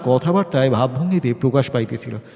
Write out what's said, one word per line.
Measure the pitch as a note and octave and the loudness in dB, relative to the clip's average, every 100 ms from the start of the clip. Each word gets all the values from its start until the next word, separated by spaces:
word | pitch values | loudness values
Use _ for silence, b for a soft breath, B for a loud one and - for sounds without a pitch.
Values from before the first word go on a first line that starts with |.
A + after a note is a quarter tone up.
কথাবার্তায়, | B2+ B2+ D#3 F#3+ G3 C3+ C3+ | 2 2 2 0 0 2 2
ভাবভঙ্গিতে | A2+ B2+ B2+ F3 F#3 B2+ | 2 0 0 0 0 0
প্রকাশ | A#2 C3+ C#3 B2 | 0 0 2 0
পাইতেছিল। | B2+ A2+ A#2 B2 G#2+ B | -2 -4 -6 -8 -12 B